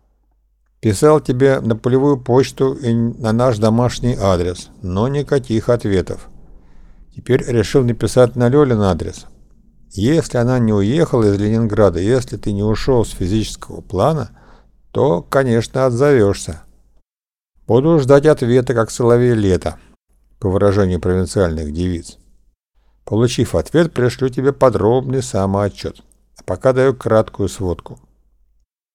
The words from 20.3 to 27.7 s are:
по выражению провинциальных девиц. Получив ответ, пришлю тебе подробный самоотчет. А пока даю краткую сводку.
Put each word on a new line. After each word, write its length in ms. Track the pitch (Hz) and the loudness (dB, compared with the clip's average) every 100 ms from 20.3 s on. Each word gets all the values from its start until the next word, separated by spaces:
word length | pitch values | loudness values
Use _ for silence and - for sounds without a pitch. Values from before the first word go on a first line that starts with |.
| _ | _
по 120 | 98 | -2
выражению 520 | 95 101 98 95 90 | 2 2 2 2 0
провинциальных 720 | 92 92 87 107 90 80 76 | -2 -2 -2 0 -2 -2 -6
девиц. 460 | 78 90 85 80 - _ _ _ _ _ _ _ _ | -4 -4 -6 -10 -20 _ _ _ _ _ _ _ _
Получив 520 | - 104 120 131 117 87 | -6 0 0 0 -2 -2
ответ, 360 | - 147 170 | -2 0 0
пришлю 380 | - 123 - 131 | 0 -2 -2 -4
тебе 240 | 127 131 | -2 -2
подробный 680 | 135 131 104 101 127 131 131 | 2 2 2 2 0 0 -4
самоотчет. 800 | 127 101 98 98 101 - 78 - _ _ _ - | -4 -4 -2 0 -2 -6 -12 -12 _ _ _ -16
А 60 | |
пока 300 | - 92 135 | -10 -2 0
даю 200 | 127 131 | 2 0
краткую 560 | 123 110 110 110 - 98 | 0 0 0 0 -4 -6
сводку. 500 | - 95 | -4 -6